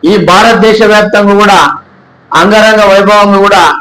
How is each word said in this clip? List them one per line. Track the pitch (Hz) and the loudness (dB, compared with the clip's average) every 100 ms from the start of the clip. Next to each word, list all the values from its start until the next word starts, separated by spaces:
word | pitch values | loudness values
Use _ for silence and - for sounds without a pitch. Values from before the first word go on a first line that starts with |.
| 165 | 0
ఈ | 202 165 | -2 0
భారతదేశ | 185 226 220 220 220 220 | 0 0 0 0 0 0
వ్యాప్తంగా | 214 208 208 202 202 | 0 0 -2 0 0
కూడా | 208 202 - - - _ _ _ _ 151 | 0 0 -2 -6 -14 _ _ _ _ -4
అంగరంగ | 185 214 214 214 208 | 0 0 0 2 2
వైభవంగా | 196 202 208 202 196 | 2 2 0 2 0
కూడా | 196 196 170 - | 0 0 0 -4